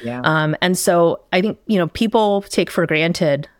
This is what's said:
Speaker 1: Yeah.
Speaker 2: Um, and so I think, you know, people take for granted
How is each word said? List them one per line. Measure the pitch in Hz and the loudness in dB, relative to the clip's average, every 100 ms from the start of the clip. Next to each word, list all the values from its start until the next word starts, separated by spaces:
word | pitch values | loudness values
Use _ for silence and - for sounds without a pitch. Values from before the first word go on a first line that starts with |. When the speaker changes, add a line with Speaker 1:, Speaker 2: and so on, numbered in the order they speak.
Speaker 1:
Yeah. | 117 123 | -10 -4
Speaker 2:
Um, | 156 156 151 151 | 0 0 0 0
and | 185 180 | 0 0
so | - 175 170 - _ | 2 4 2 0 _
I | 185 | -2
think, | 208 - - | -2 -4 -2
you | 202 | 0
know, | 165 | 0
people | - 226 226 208 202 | -2 0 2 2 0
take | 196 - 175 | -2 -2 -2
for | - 165 | -2 -2
granted | 156 165 170 160 143 - | 0 0 0 0 -2 -4